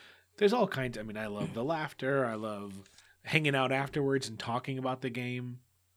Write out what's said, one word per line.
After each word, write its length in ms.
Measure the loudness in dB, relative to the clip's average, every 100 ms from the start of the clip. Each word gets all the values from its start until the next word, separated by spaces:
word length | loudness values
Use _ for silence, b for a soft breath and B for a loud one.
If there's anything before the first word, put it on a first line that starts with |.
| B B B 4
there's 160 | 4
all 140 | 6 2
kinds, 300 | 0 -4 -4
I 40 |
mean, 140 | -6 -4
I 100 | -4
love 280 | -2 -4
the 100 | -2
laughter. 600 | 0 0 -2 -2 2 2 2
I 80 |
love 540 | 0 -4 -6 -8 -12 -16 b b b
hanging 320 | 0 2 4 4
out 160 | 4
afterwards 560 | 2 0 0 2 2 0
and 100 | -6
talking 400 | -2 -2 -2 -4
about 220 | -2 -2
the 100 | -4
game. 500 | -4 -4 -4 -6 -10 _ _ _